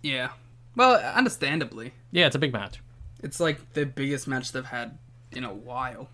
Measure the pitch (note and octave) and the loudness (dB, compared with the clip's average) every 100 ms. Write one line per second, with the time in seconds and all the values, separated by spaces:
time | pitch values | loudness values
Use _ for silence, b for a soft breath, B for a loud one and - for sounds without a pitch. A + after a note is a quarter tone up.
0 | D3+ C3+ B2+ - - - - - B3+ A#3+ | 0 -2 -2 -6 -20 -20 -12 6 8 8
1 | B2+ - B3+ - C#3 D#3 C3+ A2 A2+ - | 4 2 2 2 -2 0 -2 -6 -14 -16
2 | - - D#3+ C3 D3 A#2 G2 - - - | -4 4 4 4 0 0 -6 -10 -18 -18
3 | - - E3 - E3 D3 - - C#3+ C3 | -18 -12 -12 0 0 0 -6 -4 -4 -2
4 | C#3 C#3 - C3 B2+ C#3 B2+ B2 A#2 C#3+ | -4 -4 -4 -4 -4 -8 -8 -8 -10 -12
5 | - - - C#3 B2 G2+ A#2+ B2 B2+ A2+ | -20 -20 -16 -10 -10 -10 -10 -6 -6 -8
6 | A#2+ | -16